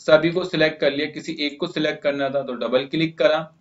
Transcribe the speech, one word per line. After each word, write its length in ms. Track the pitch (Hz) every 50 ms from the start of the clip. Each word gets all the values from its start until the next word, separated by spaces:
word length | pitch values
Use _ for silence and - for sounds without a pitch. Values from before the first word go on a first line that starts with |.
सभी 300 | - 165 156 156 156 170
को 120 | 165 185 175
select 360 | - 175 156 156 156 156 -
कर 100 | 151 139
लिया, 160 | 139 143 151
किसी 280 | 151 151 156 - 165 156 151
एक 200 | 147 147 143 -
को 80 | 175
select 340 | 165 - 156 151 151 151 - -
करना 260 | 143 143 139 139 135
था 120 | 139 139 131
तो 100 | 123 123
double 300 | 113 117 113 127 131 139
click 320 | 139 - 160 160 160 160
करा। 320 | - 160 151 156 160 160 - _ _